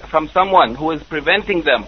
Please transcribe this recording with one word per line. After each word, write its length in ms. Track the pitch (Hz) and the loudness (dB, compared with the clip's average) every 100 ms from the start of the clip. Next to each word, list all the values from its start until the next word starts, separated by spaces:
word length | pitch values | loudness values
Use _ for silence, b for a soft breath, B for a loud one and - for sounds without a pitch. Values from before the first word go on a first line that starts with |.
| - | -4
from 180 | 160 151 | -2 0
someone 460 | 185 190 185 135 | 0 2 4 4
who 160 | 135 156 | 0 -6
is 120 | 156 | -6
preventing 600 | - 156 143 196 208 180 | -8 -6 0 0 0 -2
them 220 | 147 120 | 0 0